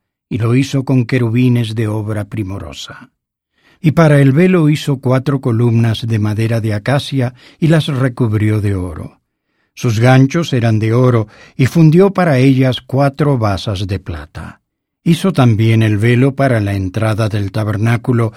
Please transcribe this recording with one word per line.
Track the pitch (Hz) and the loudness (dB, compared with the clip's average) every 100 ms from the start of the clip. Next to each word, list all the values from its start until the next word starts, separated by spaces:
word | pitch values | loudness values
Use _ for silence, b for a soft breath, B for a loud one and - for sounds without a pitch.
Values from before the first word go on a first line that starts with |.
| _ _ _ | _ _ _
y | 120 | -4
lo | 113 127 | 0 0
hizo | 135 139 | 0 -2
con | 135 131 113 | 0 0 0
querubines | 131 120 120 127 120 113 | -2 0 0 2 0 -2
de | 110 107 | -4 -4
obra | 110 107 107 104 | -4 -6 -8 -6
primorosa. | 110 95 98 78 67 - - - _ _ _ _ b b b 160 | -8 -8 -10 -12 -14 -16 -18 -20 _ _ _ _ b b b 0
Y | |
para | 165 156 147 | 4 4 6
el | 135 | 4
velo | 135 185 180 151 | 4 2 4 2
hizo | 151 - 135 | 0 -2 -4
cuatro | 123 131 135 135 | -2 -2 0 -4
columnas | 135 113 120 113 113 110 117 | -2 0 2 2 0 -2 -2
de | 113 | -2
madera | 104 104 113 117 | -2 -2 -2 -2
de | 107 | -2
acacia, | 104 104 139 - 135 120 B B B | -4 -2 -2 -2 -4 -4 B B B
y | 156 | 0
las | 160 151 | 2 0
recubrió | 131 131 120 117 104 107 107 | -2 -2 -2 -2 0 0 0
de | 101 95 | -2 -4
oro. | 90 80 - - _ _ _ _ _ - | -6 -10 -14 -18 _ _ _ _ _ -6
Sus | 123 107 | -2 2
ganchos | 123 131 135 170 170 | 4 6 4 0 -4
eran | 131 117 110 | -2 0 0
de | 110 | 0
oro, | 117 127 117 107 B B - | 2 2 0 -2 B B -2
y | 127 | 0
fundió | 170 156 170 196 | 4 4 6 4
para | 190 175 127 | 2 0 2
ellas | 135 131 131 120 | 2 2 0 -2
cuatro | - 131 139 139 147 131 | -4 -2 0 0 0 0
basas | 107 95 - 95 98 | -2 -2 -4 -6 -6
de | 95 | -6
plata. | - 80 76 82 82 - _ _ _ _ | -8 -12 -14 -16 -18 -20 _ _ _ _
Hizo | - 170 190 | -2 0 0
también | 143 123 104 113 113 | 2 2 4 2 2
el | 110 104 | 2 2
velo | 113 120 135 | 2 2 2
para | 135 139 113 | 0 0 0
la | 101 101 | 0 -2
entrada | 92 - 110 107 107 | -4 -4 -2 -2 -2
del | 107 98 | -2 -4
tabernáculo | 113 107 98 113 117 127 117 113 | -4 -4 -2 0 0 0 0 -2